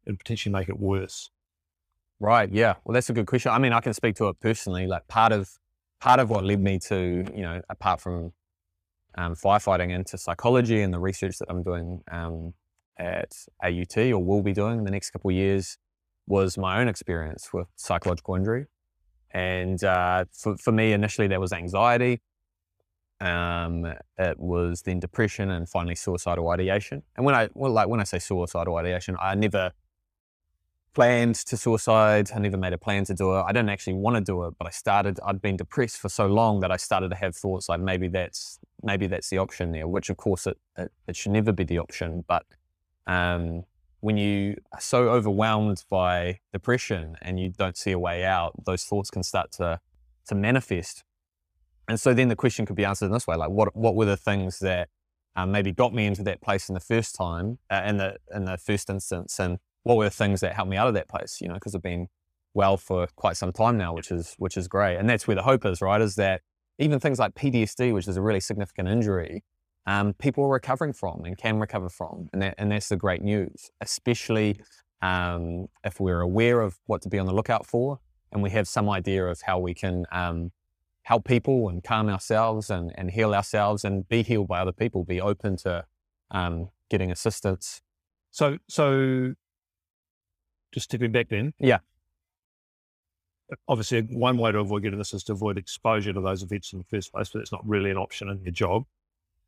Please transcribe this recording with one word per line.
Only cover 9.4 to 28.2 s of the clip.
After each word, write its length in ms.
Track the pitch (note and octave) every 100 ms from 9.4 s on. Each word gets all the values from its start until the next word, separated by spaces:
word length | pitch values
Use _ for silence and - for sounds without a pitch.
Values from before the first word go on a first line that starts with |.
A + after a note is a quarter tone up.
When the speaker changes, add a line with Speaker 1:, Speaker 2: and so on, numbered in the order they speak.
| G2 G#2 G2+ F2+ F2+
Speaker 2:
into 260 | F2+ F#2 F#2
psychology 680 | - F2 A#2+ B2 A#2 A2
and 120 | G2
the 60 | F2
research 380 | F#2+ - F#2+ -
that 120 | -
I'm 120 | F2+
doing, 400 | F2 F2 E2+ F2+ E2
um, 440 | E2+ E2 E2 E2 - _ _ _ -
at 400 | F2 F2+ - - - -
A 80 | F2+
U 140 | F2
T 280 | F2+ G#2+ B2
or 100 | G#2
will 200 | F2+ G2+
be 100 | G2
doing 260 | G2 G#2+ A#2
in 60 |
the 60 | G2
next 180 | G2 -
couple 200 | - G2
of 60 | F#2
years 420 | G2 G2 F#2+ - _ _ _ _ -
was 300 | G2 F#2+ G2
my 240 | F#2 G2+
own 80 | B2
experience 640 | - - E2+ D#2 - -
with 140 | F#2 F2
psychological 640 | - - F2 F#2 E2+ - F#2
injury. 300 | G2+ A#2+ C#3+ _ _ _ _ _ _
And, 500 | F#2 F#2 F#2 F2+ F2+
uh, 420 | G2 F2+ F2+ F#2 F2+
for, 240 | - G#2+ G2
for 160 | -
me, 200 | A2 A2
initially, 340 | G2+ G#2 - G2+
that 140 | F#2+
was 120 | F#2
anxiety. 680 | F2 E2+ F#2+ A#2+ A#2+ B2 A#2+ _ _ _ _ _ _ _ _ _ -
Um, 680 | F#2 F2 F2 E2+ E2+ E2+ E2 - - -
it 200 | F2+ -
was 440 | F2+ F2 F2 F2
then 180 | - F2+
depression 500 | F2+ - G#2+ - G2
and 180 | F2 E2+
finally 280 | F2+ E2+ F2
suicidal 520 | - F2 F2 E2+ E2
ideation. 540 | F2+ F#2+ G2+ - C#2+ - -
And 100 | C#3
when 80 |
I, 140 | B2+ A2
well, 180 | - C3+
like, 160 | A2 G2
when 120 | A2+
I 40 |
say 140 | G2+
suicidal 580 | -